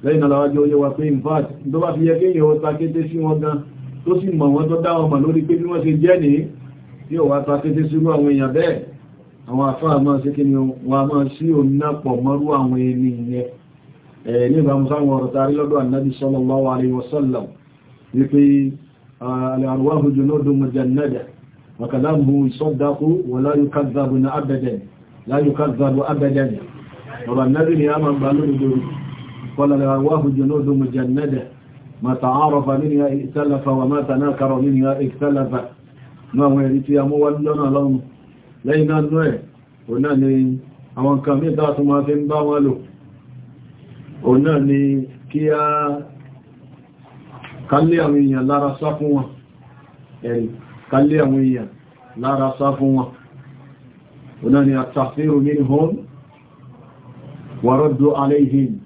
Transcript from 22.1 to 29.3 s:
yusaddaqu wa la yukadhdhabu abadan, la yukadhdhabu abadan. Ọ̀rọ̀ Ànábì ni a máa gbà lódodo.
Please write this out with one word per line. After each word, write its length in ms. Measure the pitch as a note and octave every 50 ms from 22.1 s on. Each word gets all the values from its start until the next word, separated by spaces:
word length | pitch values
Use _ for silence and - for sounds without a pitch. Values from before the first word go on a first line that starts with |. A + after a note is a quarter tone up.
| D#3+ D3 C#3 C3+ C#3+ C#3+ C3+
yusaddaqu 760 | B2+ B2 - D3+ D3+ C#3+ B2 C#3+ C#3+ C#3 - D3+ D#3 E3+ - - B2+
wa 120 | B2 B2+
la 140 | C3+ C#3+ D3
yukadhdhabu 600 | C#3+ C#3+ C#3 D3 D3 C#3+ C3 A#2 C#3 C#3 B2+ C3 C3 C3 C3+
abadan, 520 | C3+ D3 C#3 C#3 C#3 B2+ C3 B2 A2 G2+ - - - - - - - - -
la 120 | A2+ C3 C#3+
yukadhdhabu 600 | D3 C#3+ - D3 D3 C#3+ B2 A#2 C#3 C3+ C3 C3+ C#3 -
abadan. 420 | D3+ C#3 C#3+ C#3 C3+ C3+ C3+ A#2+ G#2+ G2 - - - - - - - - - - - - - A#2
Ọ̀rọ̀ 140 | B2 C3 C3
Ànábì 320 | B2+ C#3 D#3 D#3+ E3 E3+
ni 100 | D3+ D3 D3
a 100 | D3 D3+
máa 140 | D3+ C#3+
gbà 200 | C#3+ C#3 C3+ C3+
lódodo. 440 | C#3+ D3+ D3+ C#3+ C3+ C3 C3+ C3+ C3 B2+ - - - - - - - - - -